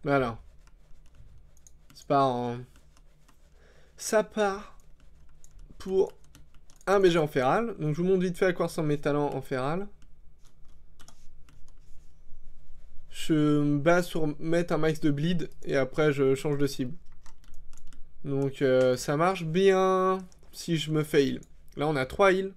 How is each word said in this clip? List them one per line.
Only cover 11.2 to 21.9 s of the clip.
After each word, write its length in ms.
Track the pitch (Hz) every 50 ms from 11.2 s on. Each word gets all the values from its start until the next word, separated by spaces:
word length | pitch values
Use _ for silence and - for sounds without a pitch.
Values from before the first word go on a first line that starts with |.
| - - - - - - - - - - - - - - - - - - - - - - - - - - - - - - - - - - - - - -
Je 520 | - - - - 160 151 151 151 147 147
me 160 | 147 147 147
base 300 | 147 139 170 175 180 175
sur 200 | - - 143 - 151 143 -
mettre 340 | 156 165 165 175 170 170 175
un 40 |
max 240 | 156 156 160 156 156
de 100 | - 151
bleed 400 | 143 139 151 170 185 170 - - - - -
et 140 | 185 151
après, 340 | 143 131 127 - - 151 151
je 220 | 139 139 135 135 135
change 240 | 131 - 151 143
de 80 | 139 143
cible. 300 | 135 - - 131 123 143 - - - - - - - - - - - - - - - - - - - - - - - - - -
Donc, 380 | 147 139 135 139 135 135 - 143
euh, 340 | 131 131 127 127 127 127
ça 200 | 123 - - 147
marche 260 | 147 165 185 190 180 170
bien 760 | 156 156 185 196 196 190 185 190 190 185 185 185 185 190 190 185 - - - - -
si 260 | - - - - 170
je 120 | 151 151 151
me 120 | 156 156 147
fais 240 | - - 147 139
heal. 140 | 131 127 131 - - - - - - -
Là, 120 | - 143
on 80 | 156